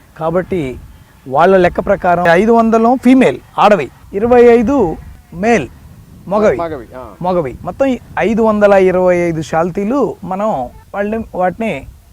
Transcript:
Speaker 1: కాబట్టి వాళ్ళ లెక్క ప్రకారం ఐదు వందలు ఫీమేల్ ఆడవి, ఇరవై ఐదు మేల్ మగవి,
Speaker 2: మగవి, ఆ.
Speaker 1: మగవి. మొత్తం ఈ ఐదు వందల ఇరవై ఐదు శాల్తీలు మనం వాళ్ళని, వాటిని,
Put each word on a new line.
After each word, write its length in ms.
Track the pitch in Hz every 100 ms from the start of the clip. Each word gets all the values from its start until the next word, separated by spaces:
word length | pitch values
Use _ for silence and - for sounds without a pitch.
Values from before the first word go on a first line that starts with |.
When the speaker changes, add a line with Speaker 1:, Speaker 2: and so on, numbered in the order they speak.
| _ -
Speaker 1:
కాబట్టి 640 | 160 175 175 185 131 123 - - - _ 135
వాళ్ళ 300 | 135 180 190
లెక్క 220 | 175 190
ప్రకారం 460 | 202 196 180 175 170
ఐదు 240 | 170 220
వందలు 460 | 233 226 226 233 262
ఫీమేల్ 360 | 247 262 175 - - -
ఆడవి, 300 | 202 190 - - -
ఇరవై 280 | 196 240 247
ఐదు 560 | 240 233 226 285 170 - - - -
మేల్ 340 | 165 220 214 120 - - - - - -
మగవి, 300 | 214 208 156
Speaker 2:
మగవి, 280 | 170 143 107 127
ఆ. 160 | 117 -
Speaker 1:
మగవి. 340 | 175 180 135 110
మొత్తం 220 | 170 - 269
ఈ 120 | 240 - -
ఐదు 220 | 185 220
వందల 320 | 220 208 202
ఇరవై 420 | 196 185 180 185 175
ఐదు 260 | 175 160
శాల్తీలు 760 | 156 165 180 190 202 285 175 -
మనం 460 | 175 190 220 147 - - - 196
వాళ్ళని, 280 | 208 226 208 -
వాటిని, 500 | 180 180 220 139 - - _